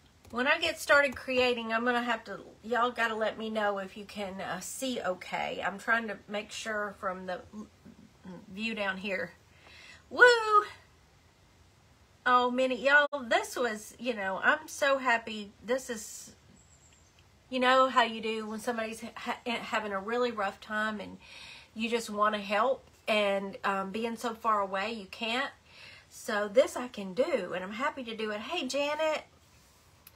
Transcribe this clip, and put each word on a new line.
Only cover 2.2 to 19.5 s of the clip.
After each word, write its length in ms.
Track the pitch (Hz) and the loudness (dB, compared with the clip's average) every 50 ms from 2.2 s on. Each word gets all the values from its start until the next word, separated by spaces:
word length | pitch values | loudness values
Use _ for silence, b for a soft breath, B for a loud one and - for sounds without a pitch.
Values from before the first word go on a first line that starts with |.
| - | -4
to, 120 | 196 190 165 - - - - | -8 -12 -12 -14 -16 -20 -14
y'all 300 | - 220 240 226 240 247 | -6 -2 0 2 2 2
gotta 240 | 233 226 226 226 220 | 0 0 0 0 0
let 200 | 214 220 208 - | 0 -2 -2 -2
me 140 | - 220 220 | -4 -6 -4
know 280 | 220 220 208 202 202 196 | -2 0 0 0 0 -2
if 180 | 190 190 - | -4 -8 -10
you 80 | 214 202 | -14 -16
can, 360 | - - 208 202 190 190 190 | -12 -8 -8 -8 -6 -8 -8
uh, 200 | 175 117 160 185 | -6 -6 -6 -6
see 400 | 185 - - - 269 262 247 - | -8 -10 -8 -6 -4 -4 -4 -2
okay. 600 | - 185 180 180 - - 180 165 - 151 170 - | -2 -2 -4 -4 -6 -6 -4 -4 -4 -4 -4 -4
I'm 200 | - 180 196 202 | -4 -4 -4 -4
trying 260 | - 240 226 233 226 | -2 -2 -2 -2 -2
to 120 | 208 196 202 - - | -6 -8 -10 -10 -8
make 240 | 208 208 214 - | -8 -8 -8 -8
sure 420 | - - - 226 214 208 208 202 202 - | -10 -10 -6 -6 -4 -4 -4 -6 -8 -6
from 260 | 208 190 180 185 185 | -6 -6 -6 -6 -6
the 140 | 185 180 - - - | -8 -8 -8 -10 -14
l-, 140 | 202 214 214 - _ _ - - - - - - _ _ - 185 180 170 - - | -16 -18 -18 -18 _ _ -20 -20 -20 -20 -20 -20 _ _ -18 -18 -18 -18 -18 -14
view 260 | 185 196 220 226 220 | -10 -8 -6 -6 -4
down 220 | 214 202 190 185 | -4 -4 -4 -4
here. 360 | 190 185 208 190 196 196 175 - - B B B B B B B B B B B B B - | -4 -4 -4 -4 -4 -4 -6 -10 -16 B B B B B B B B B B B B B -4
Woo! 560 | - 302 494 494 480 466 440 427 427 415 B B B B B _ _ _ _ _ _ _ _ _ _ _ _ _ _ - _ _ _ _ _ _ _ _ _ _ _ _ - | 6 8 10 10 10 8 4 4 4 4 B B B B B _ _ _ _ _ _ _ _ _ _ _ _ _ _ -20 _ _ _ _ _ _ _ _ _ _ _ _ 2
Oh, 260 | 254 247 247 247 247 | 6 6 6 6 4
Minnie, 320 | 247 254 262 262 254 208 | 2 2 2 2 0 2
y'all, 240 | 208 277 285 294 294 285 285 285 | 4 6 6 6 6 4 0 -4
this 320 | 247 226 302 381 - - - | -2 0 2 2 0 -2 -2
was, 400 | 294 247 233 214 214 - - - - | -2 -2 -2 -2 -6 -10 -14 -14 -6
you 160 | 233 247 226 | -4 -4 -4
know, 260 | 208 190 190 190 - | -2 -2 -4 -2 2
I'm 240 | - 240 294 302 - | 2 2 2 2 0
so 300 | - - - 294 277 277 | -6 -4 0 2 4 4
happy. 560 | 269 254 247 233 226 233 226 220 214 202 202 - - | 4 4 2 2 2 0 -4 -8 -8 -10 -12 -14 -10
This 280 | 196 202 247 269 254 - | -4 -2 -2 -2 -2 -6
is, 440 | 240 214 - - - - - - - - - - - - - _ - - - - - - - _ _ - - _ _ _ _ - | -8 -8 -10 -12 -14 -16 -16 -18 -20 -20 -20 -20 -20 -20 -20 _ -20 -20 -20 -20 -20 -20 -20 _ _ -20 -20 _ _ _ _ -4
you 100 | 254 254 | 0 2
know 280 | 254 247 262 262 262 262 | 4 6 8 6 6 6
how 140 | 233 240 | 6 4
you 200 | 226 226 226 226 | 4 4 2 -4
do 240 | 208 220 220 220 220 | -4 -4 -4 -4 -4
when 140 | 214 220 214 | -6 -8 -6
somebody's 420 | - 247 233 226 220 220 220 - | -4 -4 -2 -2 -4 -6 -6 -10
ha-, 340 | 233 220 - - - - - - - | -12 -12 -12 -8 -6 -6 -6 -6 -6
ha-, 60 | 247 | -6